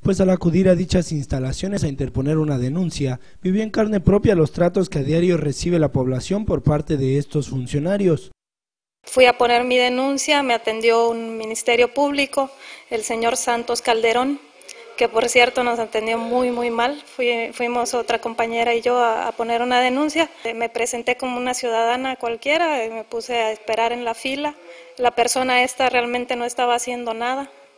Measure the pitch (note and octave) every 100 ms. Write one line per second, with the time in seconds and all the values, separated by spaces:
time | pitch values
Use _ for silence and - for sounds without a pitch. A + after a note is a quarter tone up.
0 | - F#3+ F#3 F#3 F3 D#3+ F#3+ F3+ F3+ F#3
1 | E3+ D#3 C3+ C3+ C3 C3 F#3+ G3+ D#3+ C3+
2 | C3+ B2 C3+ D#3 D#3 C3+ B2+ D#3 F3+ -
3 | C#3 B2 - - F#3 G3 G#3+ - G#3+ G#3
4 | D#3 G3+ A3+ F#3+ D3+ - F3 F3+ F3+ D3+
5 | C3+ D#3+ F3 F3 D3 C3 - F3 D3 C#3
6 | B2+ B2+ - G3 G#3+ D#3+ - D3+ D3+ D3+
7 | C3+ C#3 D3 D3+ C3+ C3+ B2 C#3+ D#3 G3+
8 | G3 D#3 - - _ _ _ _ _ _
9 | - - B3+ B3 A#3+ A#3+ B3 B3 B3 B3
10 | C4+ C#4 - D4 C4+ A#3 A3+ A3 A3+ A3+
11 | A#3 A3+ A3+ A3+ A3 A3 - A#3 A#3+ C#4
12 | C#4+ C#4+ C#4 - C4+ - - - - A3+
13 | G#3+ A3+ A3+ B3 - A#3+ A#3 A#3+ - A3+
14 | A3+ A#3 B3+ C#4+ - - - - - -
15 | A#3 A3+ - B3+ A#3+ B3+ A#3+ A#3 A3 A3
16 | A3 A3+ A#3 B3 B3+ A#3+ A#3+ A#3 A#3+ D4
17 | - - B3 A#3 A3+ - A#3+ A#3+ A#3+ B3
18 | A#3 A#3 A#3 A#3 A3+ A#3 A#3 A#3 A#3 B3
19 | A#3 A3+ - - A#3 A#3 A#3+ B3 B3+ B3+
20 | D4+ D4+ D#4 - A3+ A3+ A#3 A#3 A#3 A#3+
21 | A#3+ B3 C4 B3 B3 B3 B3 A3+ A3+ B3
22 | C4 C4 A#3 A#3 C4+ D#4 E4+ C#4+ A3+ A3+
23 | A3 A#3 A3+ A#3+ A3 A3 - A3 A3+ A#3+
24 | A#3+ A3+ C4 C4+ D4 D4 - - - -
25 | B3 - A#3+ C4 C4 B3 B3 - C4 B3
26 | A#3+ B3 B3 B3 A#3+ A#3+ B3 A#3+ A#3+ B3
27 | A#3+ A3+ A#3+ C4 C#4 - -